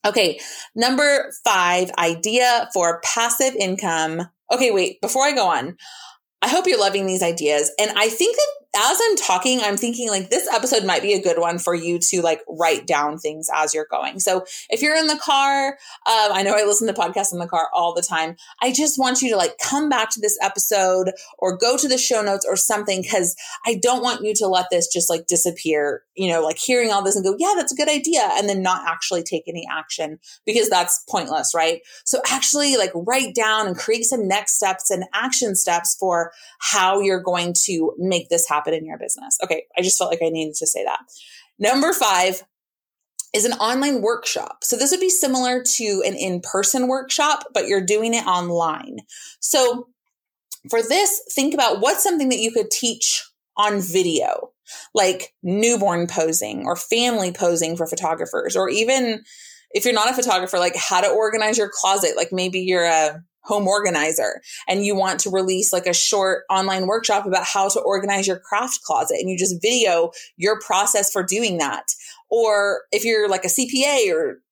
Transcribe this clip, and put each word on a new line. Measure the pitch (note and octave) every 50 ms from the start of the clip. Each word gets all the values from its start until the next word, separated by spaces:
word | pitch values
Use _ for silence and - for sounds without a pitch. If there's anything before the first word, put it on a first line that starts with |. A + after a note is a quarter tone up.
| -
Okay, | G#3 G3+ A#3 G3 E3+ D3 - - - - - - - _
number | G#3+ A#3 B3+ C4 C4 D4 C#4+ C#4+ C4+ - - - - -
five | A#3+ G3+ F#3 F3+ F3 F3+ F3+ F#3 F3+ -
idea | - E3+ E3+ E3+ E3 E3+ G#3+ A3+ B3 B3 B3 A#3+ A#3 A#3+ - -
for | F#3+ E3+ E3+ E3+ E3+
passive | - - - A#3 A#3 A#3 - - C4+ C4 B3+
income. | - G3 F#3 F#3+ G3 G#3 F3+ E3 D#3+ D#3+ D#3+ D#3+ E3 F3 - _ _ _ -
Okay, | A#3+ B3 C4 A#3+
wait, | G#3 G3 F3+ - - _
before | - A#3 - B3+ C#4
I | D4 C#4+
go | B3+ G3+
on, | F3+ D#3+ B2+ B2 D#3+ F3+ _ - - - - - - - _ _ _ _ _
I | F#3+
hope | A#3+ C#4+ F4+ F4+
you're | F4+ C4 A3
loving | G3+ G3 G3 G3+ F#3+
these | F#3+ F#3 F#3 F#3+
ideas. | E3+ E3+ F3 D3+ D3 D3 D3 D#3 - - -
And | G#3 G#3+ -
I | G3 G#3+ A3+
think | A3+ - F4 A4+ -
that | - D5+ D5 - - _ _ - G3+
as | G#3+ C4 F#4 - A#4
I'm | A4+ G4+
talking, | - - - F#3 F#3 - B3+ B3+ B3+
I'm | G#3+ G#3 G3+
thinking, | G3 A#3+ A#3 A#3 A#3 A#3+ A3
like, | G3+ F#3+ F#3+ -
this | A#3 F4 - - C#4
episode | A3+ - B3 B3+ A3+ F#3+
might | F#3+ F3 C#3+
be | - G3+ G#3
a | F#3
good | F#3 F3+ E3 E3+
one | E3+ E3+ E3+
for | F3 - F3 F3
you | E3+ E3 F3 F3
to, | E3+ E3+ - F#3+ F3+
like, | E3+ E3 D#3+ D#3 -
write | - E3 D#3+ E3+ D#3+ D#3 - C3
down | C3+ D#3+ C#3+ D3 D3 D#3
things | E3 - D3+ D#3 D#3 D#3 -
as | D#3+ D#3 D#3 D3+ -
you're | D#3 D#3 -
going. | - - C#3+ C#3 - F#3+
So | - G3+ F#3 F#3 F#3 - - - - -
if | A3 A#3 C#4
you're | D4+ D#4
in | D#4+ D#4+
the | D4+ D4+
car, | D4+ - - C#4 C#4 C#4 C#4 C#4 C#4 C4+ C4+
um, | C#4 - - - - - _
I | - A3+ A3 G#3+ G#3 F#3+ F#3+ G3
know | G3 G#3
I | G#3 G#3
listen | G3+ G#3 - A3+
to | A3 G3+
podcasts | A3 F3 E3+ F#3+ G3+ G3+ - F3
in | F3
the | E3+
car | E3+ - E3 D#3+ - -
all | - F3 F3 E3+
the | F3 F3
time. | - F3 D#3+ D#3+ E3 E3+ _ - - - -
I | A#3 C4
just | B3+ C4 D#4 D4 D4 C4
want | C4 B3+ B3 B3+ C4+
you | B3
to, | A3
like, | F#3+ F3 - -
come | - - - C4+ C#4+ D4+ D4
back | C4 A#3 A3 A3
to | - A3+
this | G#3 G#3 G#3 - -
episode | G3 - - - - A3 G3 F#3+ F#3 F#3 F#3 F#3 F#3+ F#3+ - - - - -
or | - F#3+ F#3
go | F3+ A#3 B3 C4
to | C#4 D4+
the | C4+ B3+
show | B3 - - B3 A3
notes | G#3 G3+ G3 G3 -
or | - G3
something, | F#3+ - - A3 G#3 G#3 G#3 F#3+ F#3 F#3+
'cause | - - F#3+ F3+ E3+ - - - - - - -
I | A3+ A#3 F#3
don't | G3+ B3 B3 B3+ A#3+
want | B3 A#3+ - G#3
you | G#3+ G#3
to | G#3 G#3+
let | F#3+ F#3 F3+ F3+ F3+
this | F3+ F3 E3+
just, | - - F3 E3 -
like, | E3+ E3 E3+
disappear, | - F3 E3+ - F3 E3 - - D#3+ D#3 D3+ D3 C#3+ C3+ - _ _ _
you | F3+ F#3+ F3+
know, | E3+ E3 D#3
like, | D#3 D#3+ -
hearing | - - B3+ B3 A#3+ A3
all | G3+ G3+
this | F#3+ G3 G3
and | G#3 F#3
go, | G3 G3+ A3+
"Yeah, | E4 G4 G#4
that's | F4+ C#4+ -
a | -
good | C#4 D4 D4+
idea," | D4+ D4 C4 D#4 E4+ C#4+ - F#3 -
and | - G3+
then | G3+ G3 F#3+
not | F#3 F#3 F#3 - -
actually | E3 E3 - - - F#3+ E3+ E3+
take | - F#3 D#3+ -
any | F3 E3+ E3+ E3 -
action, | D3+ D#3 D#3 - - - D#3+ D3+ D#3+ - _ - - _ _
because | F3 G#3+ A#3+ G#3 -
that's | G3 F3+ F3 - - - - -
pointless, | - F#3+ D#3+ C3 D#3 D3+ - - -
right? | E3 D#3+ E3 E3+ E3 - - - - _
So | - - B3+ - -
actually, | B3+ C4 B3+ - - D4 C#4+ C#4+ C4+
like, | A#3 G3 F3+ -
write | E3+ F3 A3 B3+ C4+ C4 - -
down | A#3+ A3 G#3+ G#3+ A3 G#3+
and | G3 F3
create | - - - A3 A#3 A#3
some | - C4+ A#3+ G#3
next | F#3 F#3+ G#3 G#3 - -
steps | - G#3 F#3+ F#3 - - -
and | G3 F3 F#3 - -
action | G#3 A#3 C4 B3+ - B3 G#3+ F#3+
steps | F3+ - F3+ E3+ E3+ E3 - -
for | - F#3+ F#3 F3 E3+ E3+ E3+ - - - - - _
how | - - - G3+ F#3 F#3 G3 G3+
you're | G3+ G3 F#3+ F3+
going | F3+ F#3 F3 F3 F3 F3 F3 - -
to | - F#3 E3 D#3+ E3 -
make | - F3+ F#3+ F#3 E3+ - _
this | E3+ E3 -
happen | - D3 D3+ -
in | D#3+ D#3+ D#3+ D#3+
your | D#3 D#3+
business. | D#3 D3 C#3+ - - - - - -
Okay, | - - E3 D#3+ - _ _
I | F3+
just | F3+ F#3 -
felt | - F3+ D#3+
like | E3+ E3
I | E3+
needed | D#3+ E3 D#3+ D#3+ D#3 D#3
to | - D#3+
say | D#3 - - G2
that. | - - - - - - - - - - - - _ _
Number | - G3+ G#3 C4 C#4 C#4+ E4+ F#4
five | - C4 G#3 F#3+ F3+ F#3 F#3+ F#3+ - - _ _ _ _ _ _ _ _ _ _ _ _ _ _ - - - -
is | G#3+ G3+
an | A#3 A#3
online | - G#3 A3+ B3 C4 C#4 C#4+ C#4 A#3
workshop. | G3 A3 A#3+ A3+ - - - - - - - _ -
So | - A#3+
this | A#3+ C4+ C#4+
would | F#4 F4+
be | F#4 F#4
similar | F4 - D#4 C4+ C4 B3+ B3+ B3 B3 B3+ B3
to | - - - A#3 G#3 G3+ F#3+ -
an | - F#3+
in-person | - F3+ F#3+ F3+ F3 F3 - - F#3+ G3+ - - C4 B3+ B3
workshop, | C4 C4+ B3+ C4 - - D4 D4+ D4 C#4+ - - _
but | G#3 -
you're | - G3+ G3 F#3
doing | F3+ G#3 G#3+ A3+ A3+ A#3
it | A#3 -
online. | F#3+ F3+ F3+ F3 F3 E3+ E3+ E3 D#3+ D#3 - - - - A3 - _ - - - - - _
So | - - - C#4 B3+ A#3+ B3 A#3+ A#3+ _ _ _ _ _ _ _ _ _ _ _ _ _ - - _ -
for | A#3 A3+
this, | A3+ A3+ C#4+ F#4 G4+ - - - - -
think | - C#4+ C4+ D4+ C#4+
about | C#4+ B3+ A3+ - G3+
what's | G#3+ C#4 - - -
something | G4+ F4 D4+ C#4
that | C4 B3 G#3+
you | A3 A3+
could | A3+ A#3 G3+ -
teach | - - - A#3 A3+ A#3 - - - - - - _ _ _ _ _
on | - G#3 G#3 G#3 G3+
video, | F#3 F#3 E3 F#3+ F#3 E3+ D#3+ C3+ - - - - - - _ _ _ - - - - - _
like | A3 G3 F#3+ F#3 F#3 - - _ _
newborn | - F3+ F#3 G#3 A3 A#3 A#3+ G#3 G3 F#3+ E3+ F3 F3
posing | E3+ F3 E3+ D#3+ E3 D#3+ - - G#2+ G#2+ C#4+ -
or | - E3+
family | - - - A#3 A#3 A#3+ B3 A#3 G#3+ F#3+ F3+
posing | F3 - F#3 F3 E3+ E3 E3 E3 E3+
for | E3+ E3
photographers, | D#3+ - - F3+ D#3+ D#3+ - - - - - - - F#3+
or | F#3 F#3+
even | - C#3 G#3 A3+ A#3 C4 C4+ B3 A#3 A3 G#3+ - - - - - - - - _ _
if | - G3+ -
you're | B3 A#3+
not | G#3+ G#3+ B3
a | C4
photographer, | B3+ - A#3+ F#3+ F#3 F3+ F#3 - F3+
like, | F3+ F3+ F3
how | F3+ - - F#3+ F3+
to | G3
organize | G3 - G#3+ A3 G#3+ A3 A3 G#3+ G#3+ G#3+
your | A3 G#3 G3 -
closet. | - - F#3+ G3 G3 F3+ D#3+ -
Like, | - F3 - F#3
maybe | F#3 F3+ F#3 F#3 F#3
you're | F#3 F3+ F#3 F3+ E3+
a | E3+ E3 D#3+ D#3 D3+ D3+ E3 - _ _ _
home | _ - G#3 G#3 G3+
organizer | F#3 G3+ G#3 G#3 F#3 E3+ D3+ D3+ D#3+ D#3+ - A2 - - - _ - - - -
and | - F#3+ G3+ G3+
you | G3+ G#3
want | F#3+ F#3+ F#3+ F#3+ F#3+
to | - G3+
release, | F#3 F#3+ F#3+ F#3 F#3 F#3 - -
like, | - F3+ F3+
a | F3+ E3+
short | - - - A3 G3+ F#3+ F#3+ F3+ - - -
online | F#3+ F#3+ F#3+ G3 F#3+ F#3+ F#3
workshop | F#3 G#3+ A3+ A3+ - G#3 G3+ G#3
about | G3+ F#3 F3+ F3+
how | - - G3+ F#3+ G3
to | - A3+
organize | - F#3 G3 G3 G3 G3+ G3 G3 F#3+
your | F#3+ F#3 F3+
craft | _ - G#3 G#3 B3 B3+ - - -
closet, | - - A#2 C#3 - - -
and | F#3 F#3
you | F#3
just | E3+ F#3 F#3 F3+ E3
video | G3 A3+ B3 B3 A3 F#3+ F3 E3+ E3+ E3 - - - - _
your | - E3 G#3 G#3+ G#3+
process | - - F3+ F#3+ G#3 G#3 - G#3 G3+ -
for | - G3+ F#3
doing | F#3 F#3+ A3 A#3 G#3+ F3+
that. | E3 D3 C3+ G#2 D#2 - - - - - - - - _ _
Or | - A#3 A3+ G#3+ G#3 G3+ G3+ G3+ G3 - - _
if | - A3 A3+
you're, | A#3 A3 G#3+ G#3 G3+
like, | F#3+ F#3 F#3+
a | F3
C | - - B3+ A#3
P | C4+ B3+ C4+
A | C#4+ C#4+ C4 A3 F#3+
or | E3 D#3+ D#3+ B2+ F#2+ - _ _